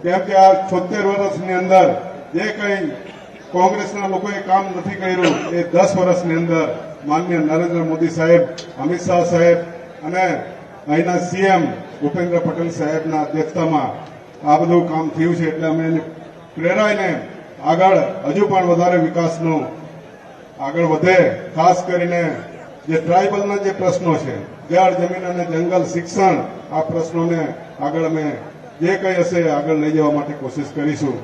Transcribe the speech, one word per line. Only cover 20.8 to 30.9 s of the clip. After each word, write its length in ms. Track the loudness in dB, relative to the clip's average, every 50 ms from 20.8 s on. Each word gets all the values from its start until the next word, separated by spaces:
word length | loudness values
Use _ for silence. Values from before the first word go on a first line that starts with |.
| 0 2
વધે. 260 | 2 2 2 4 6 6 6 4 2 -2 -8 -10 -4
ખાસ 280 | 2 4 4 4 4 0 -2
કરીને 340 | 0 0 0 0 0 0 0 -2 -4 -6 -10 -14 -16 -18 -18 -18 -20 -16 -6 -2
જે 100 | -2 -2
ટ્રાઇબલના 680 | 0 4 4 4 4 4 0 0 -2 -2 -2 -2 -2
જે 80 | -2 -2
પ્રશ્નો 400 | 0 0 0 0 0 0 0 0 0 -2
છે, 120 | -6 -8 -8 -10 -12 -16 -18 -10 0
જળ, 240 | 2 4 4 4 4 2
જમીન 260 | -2 -2 -2 -4 -6
અને 180 | -6 -4 -4 -4
જંગલ, 380 | -2 -2 -2 -2 0 0 0 0
શિક્ષણ, 520 | 0 -4 -6 -6 -4 -2 2 2 2 2 2 -2 -6 -10 -14 -14 -6
આ 100 | -4 -4
પ્રશ્નોને 600 | -2 -2 -2 -4 -4 -2 -2 -2 0 0 0 -2 -2 -4 -6 -10 -14 -18 -12 -6
આગળ 260 | -6 -4 -2 -2 -2
અમે 200 | 0 -2 -2 -2 -4 -6 -8 -12 -16 -18 -18 -20 -20 -10 -4
જે 160 | -2 -2 -2 0
કંઈ 200 | 0 -2 0 0 0
હશે 160 | 0 2 0 2 2
આગળ 300 | 0 0 0 0 0 0
લઈ 120 | 0 0 2
જવા 160 | 2 2 2
માટે 220 | 2 0 -2 -4 -8
કોશિશ 380 | -8 -8 -8 -6 -6 -8 -6 -6
કરીશું. 420 | -4 -2 -2